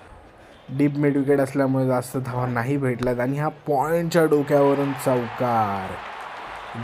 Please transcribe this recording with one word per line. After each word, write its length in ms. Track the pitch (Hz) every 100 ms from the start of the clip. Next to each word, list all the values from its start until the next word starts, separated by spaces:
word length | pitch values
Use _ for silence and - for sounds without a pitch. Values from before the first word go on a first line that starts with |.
| - - - - - - -
डीप 260 | 135 147 143
मिड 200 | 147 139
विकेट 220 | 135 143
असल्यामुळे 460 | 135 143 135 131 131
जास्त 300 | 127 127 135
धावा 280 | 123 123 127
नाही 300 | 120 120 143
भेटल्यात 420 | 131 120 - 120
आणि 180 | 123 143
ह्या 100 | 151 151 -
पॉइंटच्या 560 | 143 147 170 170 170 156
डोक्यावरून 680 | 147 139 143 139 139 139 131 139
चौकार. 840 | 127 113 - 123 113 104 98 95 92 - - - - - - - 117